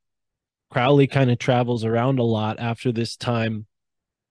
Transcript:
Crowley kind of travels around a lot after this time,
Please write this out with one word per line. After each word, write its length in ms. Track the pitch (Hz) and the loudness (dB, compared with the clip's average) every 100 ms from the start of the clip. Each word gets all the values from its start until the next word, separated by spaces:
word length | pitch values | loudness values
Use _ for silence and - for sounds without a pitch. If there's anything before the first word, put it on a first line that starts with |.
| _ _ _ _ _ _ _ | _ _ _ _ _ _ _
Crowley 360 | 131 123 143 135 | 0 4 4 4
kind 240 | 143 127 | 2 2
of 80 | 120 | 2
travels 460 | - 123 120 120 | 2 0 0 -2
around 340 | 113 117 127 135 | -2 0 0 0
a 60 | |
lot 340 | 117 110 107 110 | 0 0 -2 -4
after 320 | 120 113 131 | -6 -4 -4
this 260 | 113 117 - | -4 -6 -6
time, 500 | - 117 113 107 107 _ _ _ _ _ _ | -4 -2 -2 -6 -12 _ _ _ _ _ _